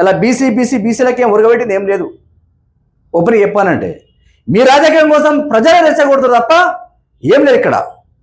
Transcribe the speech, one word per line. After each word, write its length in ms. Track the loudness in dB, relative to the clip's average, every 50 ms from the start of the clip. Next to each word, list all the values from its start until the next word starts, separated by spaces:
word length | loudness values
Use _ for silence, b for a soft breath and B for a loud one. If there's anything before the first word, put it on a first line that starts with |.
ఇలా 100 | 0 0
బీసీ, 400 | 0 0 0 -2 -2 0 -2 -2
బీసీ, 280 | -2 -2 -2 -2 -4 -4
బీసీలకి 440 | -4 -4 -2 -2 -2 -2 -2 -2
ఏం 80 | -2 0
ఉరగబెట్టింది 440 | 0 2 2 2 0 0 -2 -4 -4
ఏం 120 | -4 -4
లేదు. 240 | -4 -4 -4 -6 -10 -12 -20 _ _ _ _ _ _ _ _ _ _ _ _ _ _ _ _ _ _ -4
ఓపెన్ 260 | -2 -2 0 0 0
చెప్పానంటే 640 | 0 0 0 -2 -2 -2 -2 -4 -6 -8 -12 -14 _ _ _ _ _ _ _ _ -8 -4
మీ 100 | 0 2
రాజకీయం 480 | 2 4 4 4 2 2 2 2 2 2
కోసం 400 | 2 2 2 0 0 -2 -4 -2
ప్రజలే 320 | -2 0 2 4 2 4
రెచ్చగొడుతారు 600 | 2 2 2 0 0 0 2 0 0 0 0 0
తప్ప 100 | 0 2 2 2 2 0 -2 -8 -14 -20 _ _ _ _ _ _ -2
ఏం 200 | 0 2 2 2
లేదు 120 | 2 0
ఇక్కడ. 300 | 0 0 -2 -2 -4 -6 -8 -14 _ _ _ _ _